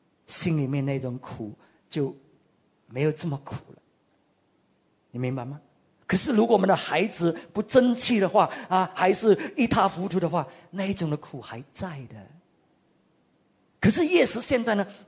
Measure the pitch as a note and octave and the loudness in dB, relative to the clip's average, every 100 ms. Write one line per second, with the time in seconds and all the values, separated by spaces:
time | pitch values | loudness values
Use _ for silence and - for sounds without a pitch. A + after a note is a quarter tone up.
0 | _ _ - - F3+ D#3 C3 C#3 C3+ C3+ | _ _ -12 -6 -2 -2 -2 -2 -2 -4
1 | B2+ B2 - - G#2+ - _ _ _ D#3 | -6 -10 -12 -12 -12 -14 _ _ _ -4
2 | C3+ F2+ _ _ _ _ _ _ _ A#2+ | -4 -6 _ _ _ _ _ _ _ -2
3 | D3+ D3+ E3+ C#3 - - - - _ _ | -2 -2 -6 -8 -8 -14 -14 -20 _ _
4 | _ _ _ _ _ _ _ _ _ _ | _ _ _ _ _ _ _ _ _ _
5 | _ A#2+ B2+ C3 B2 D3 - _ _ _ | _ -8 -6 -6 -10 -14 -18 _ _ _
6 | - F#3 - A3 A3+ G#3 F#3+ F3 - D3+ | -4 -2 2 2 4 4 4 2 0 -2
7 | G#3 - E3+ E3 - G3+ G#3+ C4 B3+ A#3+ | -2 0 -2 -2 -6 -8 2 6 6 2
8 | - A3+ F#3+ G#3+ E3 - - F#3 F#3 - | 0 2 4 4 2 0 -2 0 0 2
9 | F#3 - A3 F#3+ D#4 - A#3 A3+ G3 E3+ | 2 4 4 4 2 -2 0 2 2 0
10 | F#3 F3 E3+ F3 C3+ - - F#3 G3 G3 | -4 -2 0 -2 -4 -10 -14 -6 -4 -4
11 | E3 D3 - C3+ - A#2 - - F#3 C#3+ | -4 -4 -8 -16 -14 -14 -14 -12 -10 -10
12 | A#2 A2 F#2+ D#3+ _ _ _ _ _ _ | -14 -18 -20 -20 _ _ _ _ _ _
13 | _ _ _ _ _ _ _ _ G#3 C4+ | _ _ _ _ _ _ _ _ 2 2
14 | D#4+ F4 C4+ A3+ - B3+ A#3 G#3 F#3+ - | 2 4 2 0 -2 -2 0 0 -2 -8